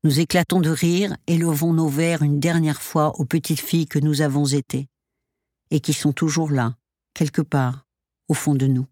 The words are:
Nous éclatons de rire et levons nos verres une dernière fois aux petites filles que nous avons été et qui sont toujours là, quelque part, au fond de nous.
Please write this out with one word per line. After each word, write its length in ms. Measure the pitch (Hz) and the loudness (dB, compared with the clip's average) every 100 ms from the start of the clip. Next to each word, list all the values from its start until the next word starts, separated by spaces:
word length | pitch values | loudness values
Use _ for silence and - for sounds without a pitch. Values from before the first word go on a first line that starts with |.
Nous 160 | 156 139 | 2 2
éclatons 400 | 170 180 170 180 | 2 0 2 2
de 120 | 160 | 2
rire 440 | 160 170 175 202 - - | 2 2 2 -2 -4 -2
et 100 | 170 | 0
levons 340 | 170 147 165 | 2 0 2
nos 160 | 160 160 | 2 2
verres 360 | 139 165 165 | 0 0 2
une 160 | 147 143 | 0 0
dernière 420 | 160 165 156 143 | 0 2 0 -2
fois 380 | - 160 151 - | -4 0 0 -2
aux 60 | 143 | -2
petites 360 | 165 - 156 | -2 -2 -4
filles 260 | - 170 151 | 0 -2 0
que 120 | 151 | 0
nous 220 | 151 143 | 0 0
avons 240 | 151 139 143 | 0 0 0
été 440 | 139 135 131 139 _ _ _ _ _ _ _ _ | -2 -2 -8 -8 _ _ _ _ _ _ _ _
et 60 | 156 | -2
qui 140 | - | -2
sont 180 | 151 151 | -2 -2
toujours 400 | 139 160 151 156 | 0 -2 -2 -2
là, 240 | 139 117 120 _ _ _ | 0 -2 -4 _ _ _
quelque 280 | - 151 - | -4 -2 -2
part, 440 | 139 143 127 131 _ _ _ _ _ | -2 0 0 -4 _ _ _ _ _
au 60 | |
fond 220 | 156 - 139 | -2 0 2
de 120 | 135 | 2
nous. 200 | 127 131 | 0 -2